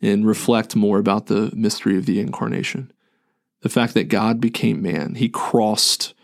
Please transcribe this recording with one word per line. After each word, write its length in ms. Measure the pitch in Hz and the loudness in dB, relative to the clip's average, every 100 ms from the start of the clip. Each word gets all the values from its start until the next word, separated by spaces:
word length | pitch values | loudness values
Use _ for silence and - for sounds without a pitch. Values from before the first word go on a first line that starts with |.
and 240 | 101 101 107 | 0 2 2
reflect 500 | 104 - 117 - 110 | 2 2 0 2 2
more 220 | 104 101 | 2 4
about 300 | 98 104 - | 2 0 0
the 240 | 104 107 | 0 0
mystery 420 | - 107 - 104 95 | 0 -2 0 0 0
of 120 | 123 | 2
the 120 | 101 | 0
incarnation. 720 | - - 117 - - - 131 _ _ _ _ _ _ _ | -2 -4 -4 -4 -4 -8 -10 _ _ _ _ _ _ _
The 80 | 107 | -2
fact 240 | 127 117 | 0 0
that 140 | 113 104 | 0 0
God 340 | 117 110 117 | 0 0 0
became 400 | 113 - 120 139 | -2 0 -2 0
man, 320 | 92 80 73 | -2 -2 -4
he 160 | - 113 | -2 -4
crossed 840 | - - 120 107 107 - - - - | -2 0 2 2 2 0 -2 -6 -12